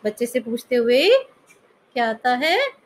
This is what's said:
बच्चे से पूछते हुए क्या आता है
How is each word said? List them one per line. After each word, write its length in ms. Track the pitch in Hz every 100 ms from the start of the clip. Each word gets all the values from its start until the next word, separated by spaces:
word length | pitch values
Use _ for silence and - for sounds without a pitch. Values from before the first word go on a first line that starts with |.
बच्चे 220 | 214 214 240
से 140 | 254
पूछते 360 | 226 233 - 247
हुए 340 | 233 247 339 523 539 _ _ _ _ _ _ 254
क्या 140 | 226
आता 240 | 220 254 247
है 220 | 302 381 539 -